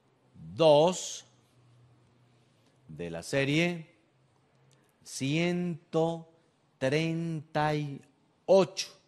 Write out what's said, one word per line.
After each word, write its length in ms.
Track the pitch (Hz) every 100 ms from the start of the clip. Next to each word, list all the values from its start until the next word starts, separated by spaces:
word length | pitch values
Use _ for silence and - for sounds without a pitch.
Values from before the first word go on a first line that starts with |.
| _ _ _ - 80
dos 680 | 101 160 147 165 180 - - - _ _ _ _ _ _ _ _ _ _ _ _ _ _ _ -
de 240 | - 87
la 140 | 82
serie 720 | - 139 139 151 175 170 156 _ _ _ _ _ _ _ _ _ _ _
ciento 1300 | - - 135 156 175 175 180 160 _ 160 165 165 165 _ _ _ _ -
treinta 960 | 131 151 165 165 165 160 147 151 151
y 260 | 151 147 139 - _ _ _ -
ocho. 420 | 190 180 - - -